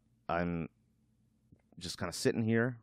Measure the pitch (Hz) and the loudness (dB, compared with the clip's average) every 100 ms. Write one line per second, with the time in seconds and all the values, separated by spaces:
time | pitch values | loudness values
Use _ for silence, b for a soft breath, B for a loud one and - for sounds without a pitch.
0 | _ _ - 85 87 85 - _ _ _ | _ _ -2 0 0 0 -4 _ _ _
1 | _ _ _ _ _ - _ - 87 - | _ _ _ _ _ -20 _ -12 -10 -6
2 | 90 - - - 113 113 123 120 | -6 0 0 2 2 2 2 -2